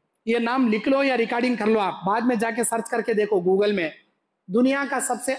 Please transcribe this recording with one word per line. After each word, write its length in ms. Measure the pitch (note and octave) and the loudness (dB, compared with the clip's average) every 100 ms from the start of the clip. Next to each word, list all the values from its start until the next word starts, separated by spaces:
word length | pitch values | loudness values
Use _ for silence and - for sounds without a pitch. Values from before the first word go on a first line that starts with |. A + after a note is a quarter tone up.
| _ _ A3 | _ _ -4
ये 120 | A#3 | -2
नाम 280 | A#3 B3+ B3 | 0 0 2
लिख 180 | G#3+ A#3+ | 2 0
लो 160 | C4+ | 2
या 120 | C#4 B3 | 2 0
recording 420 | A3+ A#3+ B3 A#3 | 0 0 -2 0
कर 100 | G#3 | 2
लो, 120 | A3 | 2
आप 220 | F#3+ D#3+ F3 | 0 -2 -2
बाद 180 | A3 | 0
में 140 | A#3+ A#3+ | 0 0
जाके 240 | A3+ A3 | 0 -2
search 260 | A3 A3+ - | -2 -2 -4
करके 240 | A#3+ G#3+ | -4 -2
देखो 260 | G#3+ G#3 G#3 | 0 2 2
Google 320 | F3 F#3+ G#3 | 2 2 2
में। 200 | G3+ D#3+ - _ _ _ _ - | 0 -2 -6 _ _ _ _ -4
दुनिया 340 | G3+ B3+ C#4 C#4 | 2 2 2 -2
का 140 | C4 | -4
सबसे 340 | - A#3+ - | -4 -4 -4